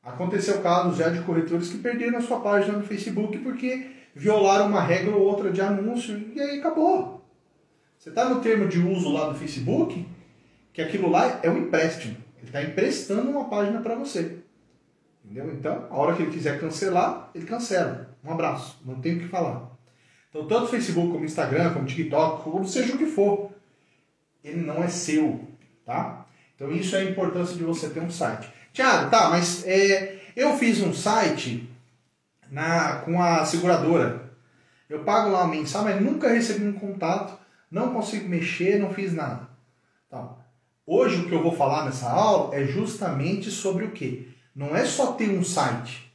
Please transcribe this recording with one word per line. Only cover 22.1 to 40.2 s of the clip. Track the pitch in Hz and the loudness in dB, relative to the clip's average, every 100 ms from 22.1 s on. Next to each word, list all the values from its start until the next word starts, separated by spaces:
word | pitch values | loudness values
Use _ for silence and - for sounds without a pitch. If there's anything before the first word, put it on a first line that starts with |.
| 151 160 - | 4 2 2
como | 160 175 185 | -4 -4 -2
seja | 262 240 277 | 0 0 0
o | |
que | 311 | 0
for, | - 202 202 - - _ _ _ _ _ _ _ _ | 4 2 2 -2 -12 _ _ _ _ _ _ _ _
ele | 147 170 | -10 -6
não | 160 156 | -4 -2
é | 175 | -2
seu, | - - 156 156 - - - _ _ - | -4 0 2 2 0 -8 -20 _ _ -6
tá? | 151 - - - _ _ _ | -4 -4 -8 -18 _ _ _
Então, | 139 | -4
isso | 175 185 190 | -4 0 0
é | |
a | 190 | 0
importância | 190 175 175 170 170 | 0 -2 0 -4 -4
de | |
você | 165 165 147 | -4 -2 -4
ter | 160 | -6
um | 170 | -8
site. | - 117 107 - - - | -4 -4 -4 -12 -20 -16
"Thiago, | - 262 180 139 | 2 4 4 6
tá, | 220 185 | 6 6
mas, | 170 175 - 190 | 4 2 -2 2
é, | 190 196 190 - - - - | 4 6 4 0 -10 -14 0
eu | 285 277 | 2 4
fiz | 233 202 | 4 4
um | 180 | 2
site | 135 208 220 180 143 123 117 - - _ _ _ _ _ _ - | 0 2 2 2 0 -4 -8 -10 -20 _ _ _ _ _ _ -14
na, | 139 160 170 147 139 | -6 0 2 2 -2
com | - 175 | -2 2
a | 175 165 - | 4 4 2
seguradora. | 170 175 170 156 170 123 - - - _ _ _ _ _ | 2 4 4 4 4 2 -2 -12 -20 _ _ _ _ _
Eu | 151 | -6
pago | 202 214 208 | 2 2 4
lá | 185 175 | 2 2
mensal, | 156 139 202 | 0 -4 -2
mas | 214 190 | 0 2
nunca | 233 302 262 | 2 2 4
recebi | 233 233 202 208 | 4 2 0 -2
um | |
contato, | 202 202 185 160 - - - _ _ _ | -4 -8 -4 -2 -2 -4 -12 _ _ _
não | 170 247 | -4 -2
consigo | 240 - 214 180 | -2 -4 -6 -2
mexer, | 175 170 - 180 208 | -2 -2 -2 2 2
não | 190 | 0
fiz | - 196 | -2 -4
nada." | 165 143 131 - - _ _ _ _ _ | -4 -4 -8 -14 -20 _ _ _ _ _
Então, | 123 | -14